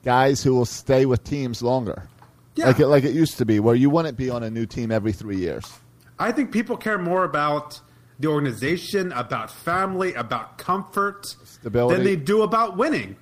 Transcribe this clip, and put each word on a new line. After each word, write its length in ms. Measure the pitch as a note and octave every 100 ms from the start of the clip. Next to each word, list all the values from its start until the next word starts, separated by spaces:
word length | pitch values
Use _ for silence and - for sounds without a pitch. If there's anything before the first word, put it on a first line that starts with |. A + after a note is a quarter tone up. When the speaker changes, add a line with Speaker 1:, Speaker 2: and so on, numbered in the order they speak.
Speaker 1:
guys 380 | B2+ B2 C3+ C#3
who 120 | C3+
will 100 | B2+
stay 400 | A#2+ - - C3 C3+
with 160 | A#2+
teams 360 | - C#3+ B2+ A2+
longer. 460 | A#2+ C3 G#2+ - - _ - _ _
Speaker 2:
Yeah. 120 | - D#4
Speaker 1:
Like 120 | A2
it, 60 | C3
like 160 | D3
it 100 | C3+
used 240 | C#3+ D#3 -
to 60 |
be, 160 | A2+ G#2+
where 140 | A2+
you 140 | A#2+ C#3
wouldn't 260 | D#3+ D#3+ A#2+
be 140 | B2+
on 120 | A#2+
a 80 | A2+
new 140 | A2+ A2+
team 240 | - A#2
every 220 | A2 G#2+
three 240 | G2+ A2 F#2+
years. 340 | F2 A#1+ - - _ _ _ -
Speaker 2:
I 140 | G#3+
think 180 | A#3+ B3+
people 260 | A3 A#3 A#3
care 220 | A3 G#3
more 260 | F3 F#3
about 560 | F3 D3 D3 D3 D3 - _ _ _ -
the 100 | D3+
organization, 840 | D3 C#3+ G#2+ C3 F3 - G3+ F3+
about 380 | B2+ A#2+ A#2 A2
family, 600 | - - F3+ F#3+ F#3 F#3
about 440 | A#2+ A#2 A#2+ - -
comfort 800 | - F#3+ - G3+ G3+ G3 - -
Speaker 1:
Stability. 500 | - - A#2 A#2 B2 F#3
Speaker 2:
than 80 |
they 120 | F#3+ F#3
do 260 | C#3 G#3+
about 340 | G#3+ A3 A3+ F#3
winning. 380 | D4 A3 F#2+ F#2+